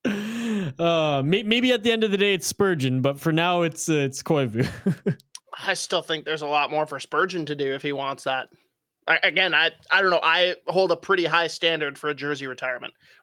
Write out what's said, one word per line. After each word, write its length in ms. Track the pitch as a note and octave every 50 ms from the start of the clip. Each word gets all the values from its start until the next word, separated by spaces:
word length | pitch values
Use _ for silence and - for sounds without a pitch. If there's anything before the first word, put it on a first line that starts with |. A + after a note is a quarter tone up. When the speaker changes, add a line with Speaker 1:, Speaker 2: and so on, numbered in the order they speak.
| - A#3+ G#3 G3+ G#3 A3 A3+ A#3 A#3 A#3 A3 G3+ F#3 D3 C3 -
Speaker 1:
Uh, 420 | E3+ E3+ E3+ D#3+ D#3 D3+ C#3+ C#3 C3+
may-, 180 | D3 F3+ G#3+ A3+
maybe 280 | G#3 A3+ A#3+ B3 B3+
at 120 | B3 A3+ G3
the 80 | A#3
end 120 | A3+ A3+ A3
of 80 | G#3+
the 60 | G3
day 160 | F#3+ G3+ G3+ G3
it's 120 | E3+ -
Spurgeon, 540 | - - - G3+ F#3+ F3+ D3 C3 C3 B2+ C3
but 180 | B2+ C#3 C#3 C#3+
for 120 | - E3
now 320 | D#3 D#3+ E3+ F3+ F3+ F3 E3+
it's, 260 | E3 D#3+ - - -
uh, 40 | D#3+
it's 280 | D3 C#3 C3+ C3 -
Koivu. 460 | - - E3 C#3+ C3+ A#2 G#2 A2+ C#3 - - - - G3 D3 - - G3 - - _ _ -
<laughs> 200 | - _ _ -
Speaker 2:
I 160 | - - G3 F#3
still 280 | - - - F#3+ E3+
think 240 | D#3 - D#3+ D#3 C3+
there's 160 | D3 D#3 D3+ D3+
a 40 |
lot 220 | C#3+ D3 D3 C#3+ B2+
more 160 | D3 D3+ D3+
for 140 | D3+ C#3+ C3+
Spurgeon 460 | - - - D3 F3+ F#3 F3 F3 D#3
to 80 | C#3+ D3+
do 180 | C#3+ C#3+ C3+ C3+
if 80 | C#3
he 100 | C#3 D3
wants 320 | C#3+ C#3 C3+ C3+ C#3 C3+ -
that. 240 | C#3 C3 C3 B2 - _ _ _ _ _ _ _ _ _ _ _
I, 120 | - E3 D#3+ -
again, 300 | F#3+ D3+ F3+ F#3+ F3+ D#3
I, 180 | D3+ E3 E3 - - _ -
I 100 | E3+ F#3+
don't 100 | G3 F#3
know. 80 | F3+ D#3+
I 340 | - D#3+ E3 F3+ F3+ F3+ F3 - _
hold 240 | - E3 F#3 F#3+ F3
a 40 | E3+
pretty 300 | F3 - - F#3+ F3+ E3+
high 220 | D3+ D#3 E3+ E3+
standard 500 | D#3 - - F3 E3 E3 D#3 D3+ C#3+ C#3
for 120 | - - D3+
a 60 | D3+
jersey 300 | C3 C#3+ D3 D3 C3+ C#3
retirement. 460 | C3 B2+ - C#3 B2+ B2+ A#2+ A#2+ A#2+ - _ _ _ - _